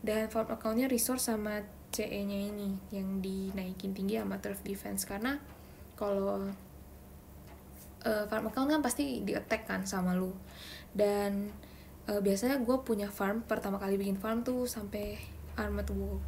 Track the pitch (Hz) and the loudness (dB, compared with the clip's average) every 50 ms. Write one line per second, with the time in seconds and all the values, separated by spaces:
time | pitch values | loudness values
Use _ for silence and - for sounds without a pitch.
0 | - 214 214 214 220 214 - 226 220 - 226 220 - 220 220 226 262 269 262 233 | 0 2 2 2 2 2 2 0 0 0 -2 -2 0 2 4 4 4 4 4 4
1 | - - 254 254 - - 220 214 208 214 214 208 202 - - - - - - - | 4 2 2 2 2 2 2 2 2 0 -2 -2 -4 -6 -12 -16 -10 -6 -2 -2
2 | 214 - - 202 202 202 202 196 202 202 208 208 202 196 196 196 196 - 208 196 | -2 -2 -2 -2 -2 0 0 0 -2 -2 -4 -2 -2 -2 -2 -2 -6 -6 -4 -2
3 | 190 190 196 190 185 190 190 190 190 190 190 190 185 180 190 - - 196 190 190 | -2 0 0 0 0 0 -2 -2 -2 -2 -2 -4 -4 -4 -6 -4 -4 -4 -2 0
4 | 190 196 214 226 214 196 196 196 - 208 196 196 - - 196 196 - 208 202 196 | 0 0 0 0 0 -2 -4 -4 -4 -4 -6 -4 -4 -6 -6 -4 -4 -4 -4 -4
5 | - - 196 202 220 254 277 285 - - - - - - - - - - - - | -2 -2 -4 -2 0 0 0 -2 -4 -10 -16 -16 -16 -18 -16 -16 -16 -16 -6 -2
6 | 214 202 202 196 196 196 202 196 196 196 196 196 - - - - - - - - | 0 2 2 4 4 2 2 0 -2 -4 -4 -6 -10 -16 -16 -16 -16 -16 -16 -16
7 | - - - - - - - - - - - - - - - - - - - - | -16 -16 -16 -16 -16 -16 -16 -16 -16 -16 -16 -16 -16 -16 -16 -16 -16 -16 -16 -2
8 | - 233 220 208 208 202 220 220 220 220 - 262 269 285 302 311 285 247 - - | 0 2 2 2 2 0 0 0 0 0 2 2 4 6 6 6 4 2 2 2
9 | 294 277 254 220 190 196 - 202 202 - 226 220 226 - 190 190 190 196 196 190 | 0 0 0 0 0 0 0 0 2 0 0 0 0 -2 -2 -2 0 0 0 2
10 | 180 185 180 185 185 185 190 190 - - - - - - - - - - - 196 | 4 4 4 4 2 0 -2 -6 -10 -14 -14 -14 -14 -12 -12 -14 -14 -6 4 6
11 | 208 202 202 202 202 202 202 202 202 208 202 - - - - - - - - - | 6 6 6 4 4 2 2 0 0 -2 -6 -10 -14 -14 -16 -16 -16 -16 -16 -10
12 | - - 208 202 190 202 196 196 240 247 277 277 240 220 262 262 262 - 226 202 | -4 0 0 4 6 6 6 6 6 4 4 4 6 4 4 4 4 2 2 2
13 | 202 202 202 - 202 196 208 226 226 - 220 214 - 202 196 196 196 196 196 196 | 2 -2 0 0 2 2 2 0 2 0 0 0 2 0 0 0 2 2 2 4
14 | 196 202 196 190 - 214 226 233 233 254 254 247 247 247 - 226 214 196 202 208 | 4 2 0 0 2 2 2 2 2 2 2 2 2 0 -2 -4 -4 -4 -4 -4
15 | 208 - - - - - - - - - - - 214 208 208 202 202 - 202 196 | -4 -4 -6 -6 -8 -10 -10 -10 -10 -8 -4 -2 0 0 0 0 0 0 0 0
16 | 196 196 202 185 190 | 0 0 -2 -2 -2